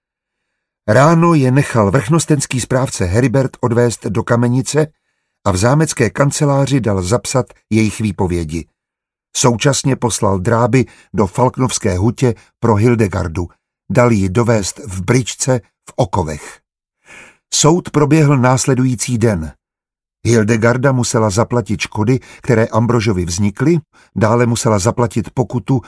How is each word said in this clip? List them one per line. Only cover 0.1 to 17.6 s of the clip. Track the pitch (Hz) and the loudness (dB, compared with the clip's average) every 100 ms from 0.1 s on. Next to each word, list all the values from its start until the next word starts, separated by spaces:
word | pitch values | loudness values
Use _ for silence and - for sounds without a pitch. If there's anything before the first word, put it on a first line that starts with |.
| _ _ _ _ _ _ _ - | _ _ _ _ _ _ _ 0
Ráno | 117 151 165 170 | 4 4 4 4
je | 160 127 | 4 2
nechal | 135 135 117 101 | 2 0 2 2
vrchnostenský | 139 104 165 - 147 - 127 | 0 0 0 0 -2 -2 -6
správce | - 127 127 - | -2 -2 -4 -4
Heribert | 92 104 131 131 - - | -2 0 0 0 -2 -2
odvést | 120 117 120 - 110 | -2 2 0 -2 -6
do | 107 | -4
kamenice | - 117 120 127 - 143 151 _ _ _ _ _ 101 | -2 0 2 0 -2 -2 -4 _ _ _ _ _ -4
a | |
v | 92 | 0
zámecké | 117 147 160 - 107 | 2 2 0 0 -2
kanceláři | - 139 - 143 139 131 139 | 0 0 0 0 0 0 0
dal | 107 95 | 0 -2
zapsat | 90 - - 127 123 _ - | 0 -2 -2 -4 -4 _ -2
jejich | 110 110 - | 0 0 -2
výpovědi. | 110 90 92 87 80 82 78 _ _ _ _ _ _ - | -6 -2 -4 -4 -4 -8 -10 _ _ _ _ _ _ -2
Současně | 131 113 143 127 139 127 | 0 0 0 0 -2 -2
poslal | 120 - 104 95 | -2 -2 -2 0
dráby | 90 113 120 127 113 - _ | 0 0 2 0 0 -6 _
do | 175 98 | -2 -2
Falknovské | - 127 - 127 - 107 90 | 0 -2 0 -4 -2 -2 0
hutě | 113 - 127 - _ - | -2 0 -2 -2 _ -4
pro | 113 | 0
Hildegardu. | 104 120 113 104 95 87 82 90 _ _ _ - | 2 2 2 0 -2 -4 -6 -10 _ _ _ -4
Dal | 98 123 | 2 2
ji | 107 95 | 2 0
dovést | 101 113 113 92 - | 0 0 0 -2 -10
v | 131 92 | -12 -8
bryčce | 90 135 117 - - 127 - _ - | -2 -2 -2 -6 -2 -2 -4 _ -12
v | - | -4
okovech. | 131 101 78 - - - _ _ _ _ _ - - _ - | -2 -2 -4 -6 -12 -20 _ _ _ _ _ -20 -20 _ -8
Soud | - | 0